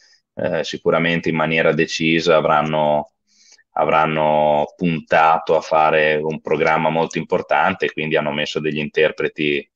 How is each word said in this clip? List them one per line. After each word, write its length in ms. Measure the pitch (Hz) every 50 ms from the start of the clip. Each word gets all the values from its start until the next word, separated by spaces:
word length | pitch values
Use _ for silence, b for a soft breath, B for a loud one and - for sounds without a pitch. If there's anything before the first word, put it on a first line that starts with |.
| b b b b b _ _
Eh, 260 | - - 80 87 80
sicuramente 640 | 73 - - 76 - 87 80 82 82 85 85 82 - 85
in 60 | 78
maniera 360 | 78 78 78 80 80 80 80
decisa 640 | 78 76 80 - - - 82 80 82 82 80 85 80
avranno, 800 | 78 73 76 78 76 78 78 78 78 76 76 73 73 73 - _ _ _ b b b b b b b b _
avranno 1000 | _ 80 78 76 80 80 78 78 78 78 78 76 76 76 76 76 76 73 73 - -
puntato 800 | - 92 87 82 78 73 - 87 82 80 80 82 80 - - 82
a 40 | 78
fare 540 | - - 80 78 78 78 78 78 76 78 76
un 240 | 76 76 80 78 73
programma 500 | - - 80 73 78 80 80 80 80 80
molto 280 | 80 82 82 78 - 85
importante 680 | 80 - 92 82 - - - 71 80 95 95 - 78
e 60 | -
quindi 240 | - 73 78 78 78
hanno 160 | 78 76 76
messo 280 | 71 76 76 - - 78
degli 180 | 76 78 73 78
interpreti 920 | 76 73 - 80 78 78 - - 76 73 - - 78 73 71 69 - - _